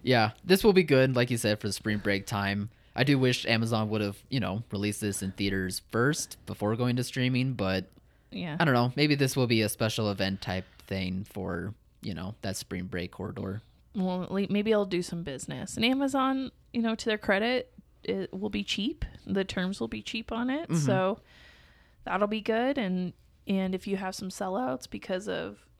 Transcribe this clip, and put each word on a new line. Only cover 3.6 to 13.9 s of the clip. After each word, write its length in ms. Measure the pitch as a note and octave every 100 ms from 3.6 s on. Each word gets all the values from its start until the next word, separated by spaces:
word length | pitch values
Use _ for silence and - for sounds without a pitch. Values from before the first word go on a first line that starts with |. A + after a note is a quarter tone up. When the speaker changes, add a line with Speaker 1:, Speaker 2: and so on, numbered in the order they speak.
| A2+ A2+ A2
Speaker 1:
would 100 | G#2+
have, 160 | G#2 G2+ -
you 120 | C3+
know, 240 | F#2+ G2+ -
released 300 | G#2 G#2 G#2
this 220 | G#2+ G2
in 100 | F#2+
theaters 480 | - G2 F#2+ F#2 F#2 -
first 460 | A2+ B2+ D#3 - -
before 320 | - - G#2 A2+
going 200 | B2 B2
to 80 |
streaming, 500 | B2 C3+ B2+ B2+ C3
but 320 | A#2+ F#2+ F#2+ F#2 - _ _ _
Speaker 2:
Yeah. 260 | - F3 D3+
Speaker 1:
I 40 |
don't 100 | D#3
know. 180 | B2 B2 C3+
Maybe 180 | D3+
this 220 | C#3+ C3+ C3+
will 100 | A#2+
be 160 | A2+
a 60 | G#2
special 420 | - A2 A2+ G#2
event 300 | G2 F#2+ G2
type 240 | - F#2+ - - -
thing 380 | F#2+ F#2 F#2
for, 500 | G#2 - F#2 F2 F#2 A2 _ _
you 120 | -
know, 200 | E2 F2+ A2
that 140 | G2 -
spring 280 | - F#2
break 280 | F#2 F2+ F2
corridor. 500 | - F2+ - F#2+ G2+ - _ _